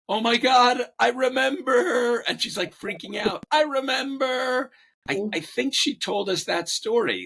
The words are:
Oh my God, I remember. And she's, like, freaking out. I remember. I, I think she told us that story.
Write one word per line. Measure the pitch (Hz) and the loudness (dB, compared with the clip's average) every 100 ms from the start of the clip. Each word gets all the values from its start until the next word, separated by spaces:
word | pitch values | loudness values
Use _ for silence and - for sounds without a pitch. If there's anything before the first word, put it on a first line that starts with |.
| - | -4
Oh | 208 | -2
my | 233 233 | 2 2
God, | 254 254 247 247 240 - | 4 6 6 4 -4 0
I | 233 | 0
remember. | 247 262 262 262 294 262 254 240 233 240 233 - | 2 0 2 0 0 2 2 4 2 2 0 -2
And | 175 | -4
she's, | - 180 | -4 -4
like, | 180 - | -6 -6
freaking | 196 202 196 208 | -10 -10 -10 -4
out. | 214 185 - | -4 -4 0
I | 302 | 2
remember. | 302 269 269 262 269 269 262 254 254 254 262 - _ _ - | 2 0 -2 -2 -4 -2 -2 0 0 -2 -2 -10 _ _ -6
I, | 190 214 | -4 -2
I | 180 | -6
think | 160 - 262 | -6 -2 -2
she | - 302 - | 0 -2 -2
told | - 208 196 | -4 -2 0
us | 180 | -2
that | - 175 170 | 0 -2 -2
story. | - 214 233 175 95 | -4 0 2 2 -2